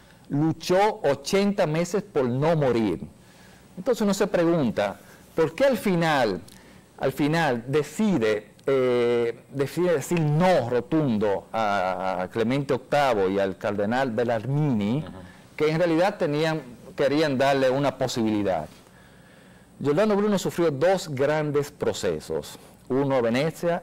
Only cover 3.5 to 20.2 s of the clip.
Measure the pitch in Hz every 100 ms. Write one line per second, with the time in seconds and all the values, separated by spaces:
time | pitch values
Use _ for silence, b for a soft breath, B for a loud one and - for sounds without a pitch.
3.5 | B B - 220 233 202 196 196 185 165
4.5 | 175 123 101 101 92 B B B - 156
5.5 | - 277 240 214 175 165 147 117 90 -
6.5 | B B B B - 135 135 147 165 156
7.5 | 120 120 147 143 - 214 165 110 107 -
8.5 | - - 135 127 123 120 120 117 - -
9.5 | 131 135 165 180 156 - 175 151 151 180
10.5 | 170 117 120 - 160 143 107 104 95 -
11.5 | 110 107 101 92 92 92 90 92 117 113
12.5 | 139 139 127 - 147 139 107 95 98 98
13.5 | 92 110 101 104 123 135 110 120 113 117
14.5 | 143 151 113 101 135 90 92 B B B
15.5 | - 156 160 175 160 190 208 170 147 160
16.5 | 160 127 - - - 139 147 156 131 135
17.5 | 139 131 131 143 - 127 127 110 107 98
18.5 | 85 76 - B B B B B B B
19.5 | B B - 131 151 214 202